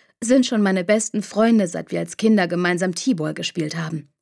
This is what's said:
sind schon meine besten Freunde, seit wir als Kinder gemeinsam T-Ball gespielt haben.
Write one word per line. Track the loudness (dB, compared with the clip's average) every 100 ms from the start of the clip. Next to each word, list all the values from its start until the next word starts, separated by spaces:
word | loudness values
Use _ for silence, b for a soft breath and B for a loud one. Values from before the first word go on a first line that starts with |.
| B _
sind | 2 2 4
schon | 2
meine | 2 2
besten | 2 0 0 -6
Freunde, | -4 2 4 4 2
seit | -4 -6
wir | -6
als | -6 -2
Kinder | 2 4 2
gemeinsam | 0 0 0 -2
T-Ball | -2 -2 -2 -2
gespielt | -6 -8 -6 -6 -6
haben. | -6 -8 -12 _